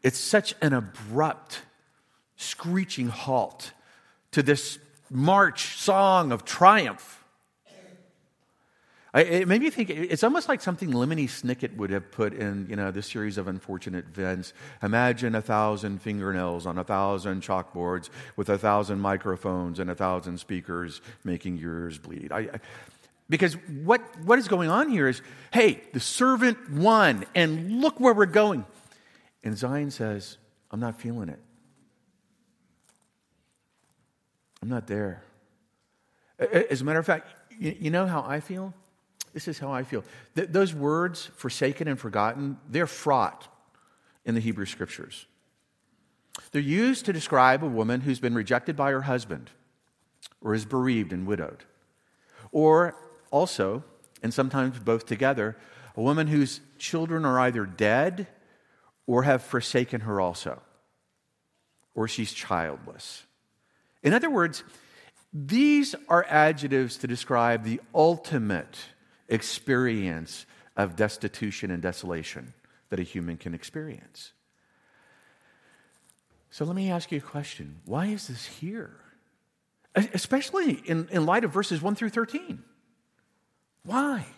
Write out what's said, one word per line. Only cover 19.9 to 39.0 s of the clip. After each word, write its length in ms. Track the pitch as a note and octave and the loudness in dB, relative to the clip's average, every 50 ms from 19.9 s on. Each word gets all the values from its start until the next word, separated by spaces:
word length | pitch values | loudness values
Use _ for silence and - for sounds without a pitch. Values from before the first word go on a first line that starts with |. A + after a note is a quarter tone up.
a 40 | F2 | -4
thousand 440 | - F#2+ F#2 F#2 F2+ E2+ F2+ F2 F2 | -2 -2 -2 -2 -2 -4 -8 -10 -12
speakers 640 | - - G2+ F2+ F2 - F2 E2+ F2 E2+ D2 - - - - - _ | -8 -8 -8 -8 -6 -6 -8 -8 -8 -8 -12 -14 -18 -20 -20 -12 _
making 340 | - F2+ F2 - F#2+ F2+ D#2+ | -6 -6 -4 -4 -8 -8 -6
your 220 | D#2 E2+ E2 E2 | -6 -8 -8 -6
ears 180 | E2+ E2+ D#2 D2 | -8 -8 -10 -12
bleed. 340 | D2+ D#2+ E2+ - C#2+ D2 | -14 -14 -14 -12 -10 -6
I, 60 | D2 G#2 | -6 -6
I, 200 | A2 - - A2 - - - - - - - _ _ _ _ _ _ - | -6 -6 -10 -12 -14 -14 -20 -20 -20 -20 -20 _ _ _ _ _ _ -2
because 260 | D#3+ D#3 F#3+ F3 D3 F3 - - D3+ C3+ D3+ | 0 2 2 2 0 -4 -12 -12 -12 -6 2
what, 160 | F3 A#3 B3 A#3+ - - E3 D#3+ | 2 2 2 2 -8 -16 -10 4
what 140 | F3+ A#3 C4+ | 4 4 4
is 100 | A#3 F#3+ | 6 2
going 200 | G#3+ F3 F3 D#3+ | 2 2 2 2
on 220 | E3+ A3+ D4+ D#4 | 4 2 4 2
here 180 | B3 F#3 C#3 C3 | 2 4 4 2
is, 140 | B2+ - - - - - - - | 2 0 -8 -18 -20 -20 -18 0
"Hey, 300 | - A#3 A#3 G#3 C3+ - - - | 4 6 6 6 6 2 -8 -6
the 80 | - B2 | -6 -4
servant 680 | - - - - B3 C4 C4 A#3 A#3+ B3 A3+ A#3 - - | -4 -4 0 2 4 4 4 6 4 4 4 2 -6 -6
won, 540 | C#3+ D3 F3 G#3+ A3+ A3 G3+ D#3+ B2 G2 - - - | -2 4 6 6 8 8 8 6 6 2 -2 -2 2
and 460 | F3+ E3+ D#3+ D#3 D#3+ E3 F#3 A3 A#3+ | 2 4 4 2 -2 -2 -2 0 2
look 200 | C#4 D#4 - - | 2 2 2 6
where 120 | B3 B3+ | 6 6
we're 140 | A3+ G#3 G#3 | 8 6 4
going." 400 | F#3 D#3 G#3 G#3+ G#3+ F#3+ B2+ G2 - - - - - - _ _ _ _ _ _ _ _ _ - | 6 6 4 4 6 2 -2 -4 -8 -16 -20 -20 -20 -20 _ _ _ _ _ _ _ _ _ -6
And 120 | A2+ G#2+ | -6 -4
Zion 340 | G2+ B2+ B2 C3+ D3 D3 C#3+ | -4 -4 -4 -2 -2 -4 -6
says, 460 | C3 - A#2 A2 G#2 G2+ G2 - - _ _ _ _ _ _ _ | -6 -6 -4 -4 -4 -6 -8 -14 -18 _ _ _ _ _ _ _
"I'm 100 | - G#2 | -8 -6
not 200 | A#2+ A#2 A2+ A#2 | -6 -6 -8 -8
feeling 280 | - A#2 A#2 A#2+ G2+ E2 | -10 -8 -8 -8 -8 -10
it. 100 | C#2+ - - _ _ _ _ _ _ _ _ _ _ _ _ _ _ _ _ _ _ _ _ _ _ _ _ _ _ _ _ _ _ _ _ _ _ _ _ _ _ _ _ _ _ _ _ _ _ _ _ _ _ _ _ _ _ _ _ _ _ _ _ _ _ _ | -12 -16 -20 _ _ _ _ _ _ _ _ _ _ _ _ _ _ _ _ _ _ _ _ _ _ _ _ _ _ _ _ _ _ _ _ _ _ _ _ _ _ _ _ _ _ _ _ _ _ _ _ _ _ _ _ _ _ _ _ _ _ _ _ _ _ _
I'm 80 | - A2 | -6 -4
not 180 | B2+ A#2+ G#2+ | -4 -4 -4
there." 360 | - G2+ G#2 G#2 G2 F2+ - - - _ _ _ _ _ _ _ _ _ _ _ _ _ _ _ _ _ _ _ _ _ - | -4 -4 -4 -4 -4 -6 -10 -16 -20 _ _ _ _ _ _ _ _ _ _ _ _ _ _ _ _ _ _ _ _ _ -4
A-, 200 | - - - E3 | -2 -2 0 -2
a-, 140 | F#3+ - | -2 -4
as 100 | C#3 B2 | -4 -6
a 20 | C3 | -4
matter 140 | D3 D#3 D#3+ | -4 -4 -4
of 80 | D#3+ | -2
fact, 220 | - F3 E3 - - - - _ _ - A3 | -2 -4 -4 -4 -16 -20 -20 _ _ -14 -8
y-, 160 | F#3+ D#3 D3+ - | -8 -8 -8 -6
you 120 | F#3+ D3+ | -6 -2
know 160 | D#3+ F3 F#3+ | -2 0 -2
how 160 | F#3 E3+ D3+ | -2 -2 -4
I 180 | B2 G#2+ C#3 D3+ | -4 -6 -8 -8
feel? 340 | D3+ - F#3+ F#3 F#3+ F#3+ F3+ _ _ _ _ _ | -8 -10 -12 -10 -10 -12 -14 _ _ _ _ _